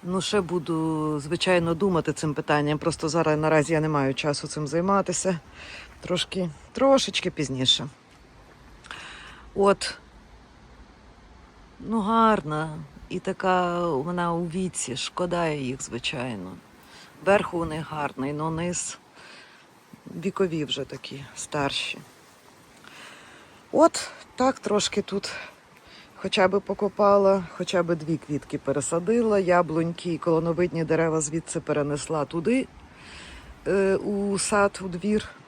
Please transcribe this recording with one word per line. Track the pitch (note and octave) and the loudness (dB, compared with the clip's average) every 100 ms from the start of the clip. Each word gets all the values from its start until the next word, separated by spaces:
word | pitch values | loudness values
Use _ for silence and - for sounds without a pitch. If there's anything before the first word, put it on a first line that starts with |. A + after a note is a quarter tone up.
Ну, | F3 F#3+ | -2 -4
ще | - G#3 | 0 0
буду, | F3 F3 D3 D#3+ D#3+ D#3 D3+ D3+ | 0 -2 -2 0 0 0 -2 -2
звичайно, | C#3+ E3+ - F3+ E3+ | -4 -2 2 2 4
думати | E3 G3 E3+ D3+ | 2 2 2 0
цим | D3 D#3 | -2 -2
питанням, | D3 - D3+ D3 D3+ | -2 0 2 2 0
просто | E3 - E3 | 0 -2 -2
зараз | E3 D#3 D3+ | 2 2 2
наразі | D#3 D#3 C#3+ | 4 4 4
я | D#3+ | 2
не | D#3 | 2
маю | D3 C3+ | 2 2
часу | C3+ D3+ C#3+ D3+ | 0 -2 -2 -4
цим | - D3 | -6 -2
займатися. | D#3+ F#3 G3 F#3+ F3 F#3 F3 - - - - - - | 0 2 2 2 0 0 -2 -4 -20 -18 -18 -18 -16
Трошки, | - F3 - F#3+ F3 C#3+ - | -4 -2 -2 -2 -4 -6 -12
трошечки | - C4+ C4+ - - F3+ | 2 6 6 4 -2 -4
пізніше. | - D3 C3 C3 - C#3 - - - - - - - - - - - - - - - - - | -4 -4 0 2 2 0 -12 -20 -20 -20 -20 -20 -20 -20 -20 -18 -16 -16 -18 -18 -20 -14 2
От. | G3 F#3+ - - - - - - - - - - - - - - - - - - - - | 4 4 0 -8 -18 -20 -20 -20 -20 -20 -20 -20 -20 -20 -20 -20 -20 -20 -20 -20 -20 -16
Ну, | - A3+ | -4 -2
гарна. | G3 A3+ A3+ G#3+ D3 D3+ D#3+ D#3 D3+ - - | 2 4 6 4 0 -4 -4 -8 -14 -16 -10
І | F#3 | -6
така | F#3+ F#3+ F#3+ F#3 F3+ F3 F3 | -4 -2 2 2 2 0 0
вона | C#3 D3+ F3 F3 | 0 -2 -2 -2
у | E3+ F3 | -2 -2
віці, | E3 F#3 - - A#2+ | -4 -4 -4 -6 -6
шкода | - - F3+ F3 E3 | -8 -4 -2 0 0
їх, | D3+ C3 C3 | -2 -4 -6
звичайно. | - A2+ - - B2 G#2+ F2+ F2+ - - - - - - D3 | -8 -6 -6 -6 -6 -6 -10 -14 -20 -20 -20 -20 -20 -6 2
Верх | G3+ G3 | 2 2
у | F3 E3 | -4 -4
них | D#3 D3+ | -6 -8
гарний, | D#3 C#3+ C3+ C3+ | -4 -6 -4 -6
но | D3 D#3 | -2 -4
низ | D#3+ F3 F3 - - - - - - - - - - _ - - E3 | -2 -4 -4 -6 -10 -18 -20 -20 -20 -20 -20 -20 -20 _ -20 -16 -6
вікові | E3+ - F#3+ D#3+ C#3+ | -6 -2 -2 0 -4
вже | - | -6
такі, | C3+ C3+ - C#3 C3+ - | -8 -10 -12 -14 -14 -14
старші. | - D3+ C#3 - - - - - - - - - - - - - - - - - - - - | -8 -2 -2 -2 -6 -8 -14 -20 -20 -20 -20 -20 -20 -20 -20 -20 -20 -20 -20 -20 -20 -20 -2
От | - E4 - - - - - | 6 6 4 -10 -14 -20 0
так | B3+ C4 | 2 2
трошки | - G3+ - - | 0 2 2 -2
тут | - G3 - - - - - - - - - - | -2 -4 -6 -10 -12 -18 -20 -20 -20 -20 -20 -10
хоча | F#3+ - F#3 | -4 4 4
би | G3 | 4
покопала, | - G#3 G3+ - G#3 G3+ G3 G3 E3+ - | -2 -2 -2 4 6 8 6 4 0 -8
хоча | F3+ F#3 | -2 0
би | E3+ E3+ | 2 0
дві | D3+ D#3+ | 0 -4
квітки | - D3 - D3 | -2 -6 -4 -6
пересадила, | - C#3 C#3 E3+ F3 A#3 A3+ G#3 | -2 -2 0 -2 2 2 4 4
яблуньки | F3+ F3 E3+ D#3 E3 E3+ F3 | 4 4 4 0 -2 -2 -4
і | D#3+ | -2
колоновидні | - D#3+ E3 E3 F3+ E3 | 2 2 2 0 0 0
дерева | D#3+ D#3+ E3 D#3 | 0 2 2 0
звідси | D#3 D#3+ - E3 | -2 -4 -4 -8
перенесла | D3+ D3 C#3+ D3 - D#3+ C#3 | -2 -2 0 -4 -4 -4 -2
туди, | E3+ E3+ B3 - - - - - - - - - - - | -2 0 0 0 -10 -20 -20 -20 -18 -18 -18 -20 -12 -2
е, | F#3+ G3 F#3+ | 2 2 2
у | - G3+ G3+ G3 | 0 -2 0 -2
сад, | - G#3 G3+ - | 0 2 2 0
у | F#3+ | -8
двір. | F3 G3+ G#3+ - - | -4 0 0 -2 -16